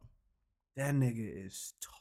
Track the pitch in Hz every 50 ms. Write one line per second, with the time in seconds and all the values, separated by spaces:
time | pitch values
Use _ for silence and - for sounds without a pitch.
0 | - - - _ _ _ _ _ _ _ _ _ _ _ _ 135 135 143 143 139
1 | 131 123 117 113 110 101 65 95 95 95 - - - - - _ - - - -